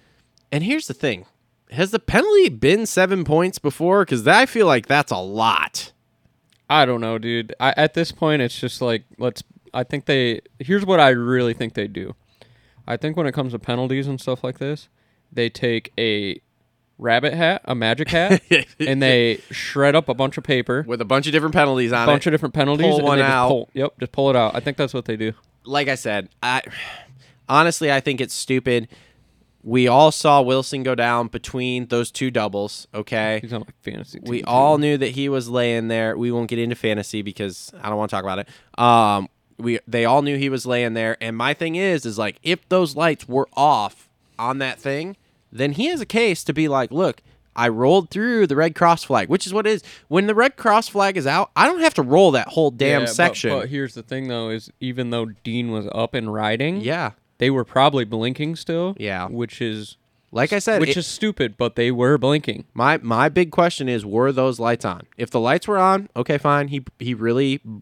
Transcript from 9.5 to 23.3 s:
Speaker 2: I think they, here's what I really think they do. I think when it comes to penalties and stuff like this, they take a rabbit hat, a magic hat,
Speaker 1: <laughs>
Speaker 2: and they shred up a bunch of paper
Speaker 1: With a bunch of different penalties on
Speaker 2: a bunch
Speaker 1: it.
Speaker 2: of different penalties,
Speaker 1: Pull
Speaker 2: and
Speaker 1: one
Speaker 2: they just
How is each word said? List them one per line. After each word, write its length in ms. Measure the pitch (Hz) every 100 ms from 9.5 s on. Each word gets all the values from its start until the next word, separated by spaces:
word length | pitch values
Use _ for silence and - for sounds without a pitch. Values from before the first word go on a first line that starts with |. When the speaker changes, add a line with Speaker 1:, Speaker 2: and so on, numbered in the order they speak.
| _ _
Speaker 2:
I 100 | 123
think 220 | 127 147 -
they, 360 | 139 123 113 - -
here's 260 | 131 202 196
what 140 | 180
I 100 | 143
really 460 | 123 120 127 123 113
think 180 | 117
they 140 | 113 104
do. 260 | 98 92 - _ _ - _ _ _ -
I 120 | 120
think 200 | 156 156
when 80 | 151
it 60 |
comes 200 | 131 131
to 40 | 117
penalties 460 | - 120 127 135 139
and 160 | 135
stuff 220 | - 127
like 160 | 127 131
this, 300 | 135 147 - _ _ _ _ 123
they 140 | 117
take 420 | - 127 113 - -
a 440 | 113 104 101 - _ _ _ _ _ -
rabbit 360 | 120 117 147
hat, 280 | 165 165 190 -
a 100 | 123
magic 340 | 113 120 156
hat, 320 | 170 185 190 - 165
Speaker 1:
<laughs> 180 | - -
Speaker 2:
and 220 | 151 135
they 360 | 135 123 117 110 -
shred 440 | - - 139 143 147
up 140 | 156
a 40 |
bunch 240 | 123 135 -
of 60 |
paper 400 | - 135 120 127 139
Speaker 1:
With 140 | 120
a 40 | 110
bunch 220 | 131 139
of 60 |
different 200 | 151 156
penalties 380 | 160 143 131 120
on 100 | 120
Speaker 2:
a 20 | 117
bunch 200 | 143 170
Speaker 1:
it. 40 |
Speaker 2:
of 40 |
different 220 | 151 147 156
penalties, 320 | 139 147 160
Speaker 1:
Pull 100 | 147
Speaker 2:
and 60 | 143
Speaker 1:
one 120 | 139
Speaker 2:
they 40 |
just 100 | 135